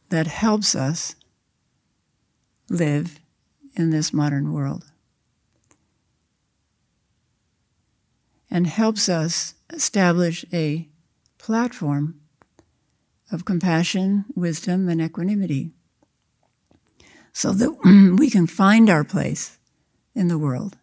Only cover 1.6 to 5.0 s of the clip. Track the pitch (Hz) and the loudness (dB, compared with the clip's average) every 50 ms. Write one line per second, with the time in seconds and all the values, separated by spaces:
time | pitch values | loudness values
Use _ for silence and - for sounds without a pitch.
1.6 | _ _ _ _ _ _ _ _ _ _ _ _ _ _ _ _ _ _ _ _ | _ _ _ _ _ _ _ _ _ _ _ _ _ _ _ _ _ _ _ _
2.6 | _ - 180 170 165 147 143 147 165 175 - - _ _ _ _ _ _ _ _ | _ -6 -4 -2 -2 0 -2 -2 -4 -8 -12 -18 _ _ _ _ _ _ _ _
3.6 | - - - - 165 160 156 151 151 - - 156 147 147 143 139 143 151 156 151 | -20 -10 -6 -4 -2 0 0 -2 -2 -2 -2 -2 -2 -2 -2 -4 -4 -6 -6 -6
4.6 | 139 139 - 180 - - _ _ | -6 -8 -8 -10 -14 -20 _ _